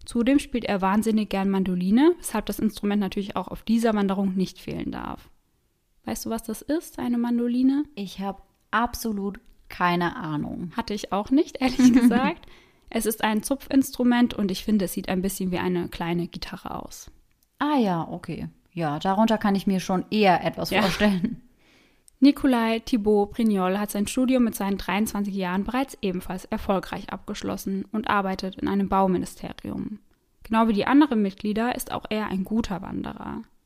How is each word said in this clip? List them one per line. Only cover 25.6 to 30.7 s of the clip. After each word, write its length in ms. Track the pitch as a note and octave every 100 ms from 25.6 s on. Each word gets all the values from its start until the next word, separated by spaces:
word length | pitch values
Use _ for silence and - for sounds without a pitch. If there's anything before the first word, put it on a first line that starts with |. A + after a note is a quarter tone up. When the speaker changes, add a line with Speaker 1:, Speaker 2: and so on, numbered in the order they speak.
Speaker 1:
bereits 320 | G3 B3 C4+ -
ebenfalls 420 | F#3+ F3+ - F#3
erfolgreich 640 | - - - F#3+ - - -
abgeschlossen 760 | F#3 - G#3 G3 G3 - F#3+ -
und 180 | G#3+ -
arbeitet 460 | G3+ F#3+ F#3+ F#3+ -
in 120 | -
einem 200 | G3 F#3+
Bauministerium. 1120 | G3 F#3+ F3+ F3+ - - - G3+ G3+ G3+ G#3+ _ _ _ _
Genau 260 | - A3+
wie 60 | A3+